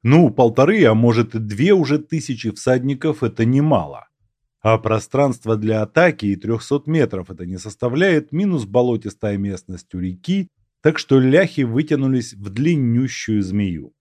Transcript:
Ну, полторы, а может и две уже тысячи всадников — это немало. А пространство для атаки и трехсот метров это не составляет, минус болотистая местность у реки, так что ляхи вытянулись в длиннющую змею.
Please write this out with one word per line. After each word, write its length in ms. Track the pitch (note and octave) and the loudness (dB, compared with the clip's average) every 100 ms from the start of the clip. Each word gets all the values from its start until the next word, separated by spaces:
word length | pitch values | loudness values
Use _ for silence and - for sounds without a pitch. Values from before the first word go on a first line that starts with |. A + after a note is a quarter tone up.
Ну, 260 | A#2 D#3 D3+ | 6 6 4
полторы, 560 | - A#2+ A#2 C#3+ G#3+ C3+ | 4 2 4 2 4 4
а 80 | |
может 400 | A2 A#2+ A2+ A2+ A2+ | 6 4 2 0 -4
и 40 | |
две 340 | G#2+ G2+ E3+ | -8 -2 2
уже 240 | F#3+ C3+ D3 | 4 2 -2
тысячи 540 | D3+ E3 - A#2 A#2 | -2 -8 -6 -8 -8
всадников — 720 | - - B2+ C3 C#3 D#3 D3+ | -4 0 0 -2 -4 -4 -2
это 220 | A#2 - A#2 | -4 0 0
немало. 600 | C3+ D3+ A#2+ D2+ C2+ _ _ _ _ _ _ | 2 2 0 -2 -14 _ _ _ _ _ _
А 160 | A2 A2 | 0 2
пространство 800 | A2 A2 - C3+ C#3 A#2 A2 A2 | 0 -2 -2 0 0 -2 -4 -2
для 240 | G#2+ A2 | -2 -2
атаки 460 | G#2+ D#3+ F3 - G2+ | 0 2 2 0 -4
и 80 | F#2+ | -4
трехсот 520 | A2 A2+ - C#3+ D3 | -4 -6 -2 -4 -2
метров 440 | D#3+ A#2 G2 F2 | 0 0 -4 -12
это 140 | F2 F2+ | -14 -12
не 100 | F#2 | -12
составляет, 760 | G#2+ - B2+ C3+ F#3+ D#3 D3+ | -12 -6 -4 0 2 0 -2
минус 340 | D#3 G3+ D#3+ G2+ | -4 -2 -2 -2
болотистая 720 | A#2+ B2 A2+ G2+ - G#2+ G2+ | 0 0 -2 -6 -8 -6 -4
местность 560 | G2+ F#2 - F2+ _ F2+ | -6 -8 -12 -18 _ -8
у 40 | |
реки, 500 | F#2 F#2 - G3 F3+ _ _ _ | -8 -8 -4 -4 -4 _ _ _
так 180 | D3+ D#3+ | -2 -2
что 200 | - C3+ | 2 2
ляхи 420 | C3 D3 F#3 - | 4 4 2 -2
вытянулись 720 | B2 A#2 D3+ D3 C3+ C3 A#2 G2+ | -2 -2 0 0 0 -2 -4 -12
в 140 | G2+ | -12
длиннющую 920 | G2+ D#3 D#3+ B2 A#2 C3 - - G#2+ | -2 0 0 0 0 -2 -6 -4 -2
змею. 500 | F#2 G2+ G2 D#2+ B1 _ | -2 -2 -2 -6 -12 _